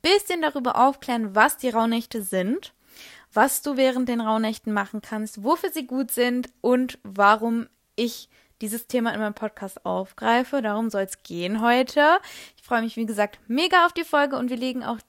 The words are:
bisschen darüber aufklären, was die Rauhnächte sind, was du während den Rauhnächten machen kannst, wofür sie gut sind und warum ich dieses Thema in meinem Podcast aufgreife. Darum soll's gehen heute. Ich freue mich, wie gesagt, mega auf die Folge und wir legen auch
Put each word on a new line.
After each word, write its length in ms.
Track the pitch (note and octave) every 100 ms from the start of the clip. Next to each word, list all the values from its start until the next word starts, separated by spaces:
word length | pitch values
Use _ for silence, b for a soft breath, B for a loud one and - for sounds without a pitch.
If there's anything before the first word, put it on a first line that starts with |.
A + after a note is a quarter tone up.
bisschen 420 | D#4 G4+ - F4
darüber 440 | D#4 C#4+ B3 - C4
aufklären, 480 | C#4 - A#3+ G#3+
was 220 | G3 C4 -
die 140 | B3+
Rauhnächte 520 | A3+ A3+ A#3 A3+ A3+
sind, 500 | F#3+ F#3+ F#3 D#4+ - _ B B B B B
was 300 | G#3 C4+ -
du 140 | D4 C4+
während 320 | C4 B3+ B3+
den 120 | A#3+
Rauhnächten 520 | A3 A3 A3 A3 -
machen 300 | G#3 G3 G#3+
kannst, 400 | - G#3+ G#3+ -
wofür 300 | G#3 E4 G4
sie 160 | D#4 B3+
gut 240 | B3+ A#3
sind 380 | - B3 B3 B3 _
und 400 | A#3 B3+ B3+ -
warum 640 | G3+ G3 G3+ G#3+ A3+ A#3 - _ _ -
ich 340 | A#3+ - - b b _
dieses 240 | G#3+ A3+ -
Thema 260 | B3 A#3
in 80 | G#3
meinem 140 | G#3+
Podcast 500 | G#3 G#3+ - F#3+ -
aufgreife. 760 | F#3 F#3 F#3+ - A3 A#3+ B3+ C#4
Darum 260 | A3 G#3 A3+
soll's 340 | G#3 G3 -
gehen 380 | - E3+ F3+ A3
heute. 580 | A#3 A#3+ C4 D4 D4 F#4 B B B _
Ich 60 |
freue 180 | - A#3
mich, 160 | A3+ A3+
wie 80 |
gesagt, 340 | A3+ G#3 G#3 - -
mega 380 | B3+ F4 F#4
auf 80 | F4
die 120 | E4+
Folge 320 | E4 D4 C#4+ C4
und 120 | B3
wir 80 | B3
legen 260 | B3+ B3+
auch 200 | A3+ A3+